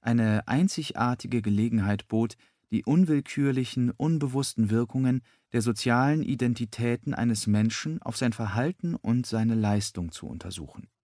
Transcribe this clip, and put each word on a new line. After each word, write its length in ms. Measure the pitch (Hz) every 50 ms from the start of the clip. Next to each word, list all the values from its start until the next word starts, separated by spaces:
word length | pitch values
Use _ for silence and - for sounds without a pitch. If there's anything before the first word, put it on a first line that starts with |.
eine 480 | - 117 120 120 113 107 107 107 - -
einzigartige 920 | 123 147 180 190 - - 147 - - - 117 123 123 - - - 120 117
Gelegenheit 680 | 104 107 101 104 110 117 113 110 95 104 104 101 - -
bot, 280 | 110 110 117 117 - - _ _ _ _ _ _
die 140 | 113 - -
unwillkürlichen, 1080 | 113 147 175 185 160 151 143 143 - - 143 143 139 131 131 127 - - 127 123 123
unbewussten 800 | - - 147 160 165 151 143 131 127 139 135 - - - 110 101
Wirkungen 520 | 110 117 120 113 - 131 131 127 127 127 - _ _ _ _ _
der 80 | - 120
sozialen 640 | 110 120 110 - - 123 117 123 135 143 151 160
Identitäten 880 | - - 135 117 127 120 117 - 120 110 - - 117 120 120 117 - 143
eines 360 | - - 117 120 113 104 - 110
Menschen 520 | 104 107 107 113 110 - - - - 127
auf 160 | - 131 -
sein 160 | - 131 120
Verhalten 600 | 110 - 113 101 95 117 131 165 185 - - 170 170
und 320 | - - 110 117 123 123
seine 300 | - 110 110 110 113 113
Leistung 560 | 110 107 104 104 104 101 - - 92 87 82
zu 160 | - - 82 -
untersuchen. 580 | - 85 - 92 92 85 73 - - - - - _ _